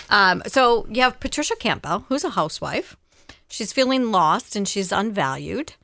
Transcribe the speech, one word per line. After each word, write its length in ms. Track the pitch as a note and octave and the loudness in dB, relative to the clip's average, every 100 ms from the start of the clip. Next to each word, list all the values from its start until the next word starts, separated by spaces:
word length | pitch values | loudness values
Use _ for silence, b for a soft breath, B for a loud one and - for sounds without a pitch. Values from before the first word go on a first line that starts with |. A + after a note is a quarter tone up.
| B | B
Um, 340 | G#3 F#3+ F3+ - | 4 6 4 0
so 400 | C4+ B3 A#3 - | 4 4 4 0
you 140 | A3 | 0
have 160 | B3+ B3 | 0 0
Patricia 380 | C#4 - D4+ A4+ | -6 -4 -4 -2
Campbell, 480 | A#3 D3+ - F3+ - | -2 -4 -2 -4 -2
who's 140 | C4+ | -4
a 80 | E4 | -2
housewife. 680 | G3 D#3+ - D3 F#3 - - _ B B B B | -2 -2 -4 -6 -6 -8 -14 _ B B B B
She's 240 | - G#3+ | -8 -4
feeling 400 | - B3+ C4 A#3+ | 0 2 2 2
lost 420 | G3 D#3 F#3 - | 2 4 2 -2
and 140 | G#3+ G3 | -6 -4
she's 240 | G3+ F#3+ | -4 -2
unvalued. 800 | G3+ G#3+ G3+ C3+ C3+ D3 F#3+ D#4+ - | -2 -2 -2 -2 -4 -6 -8 -8 -14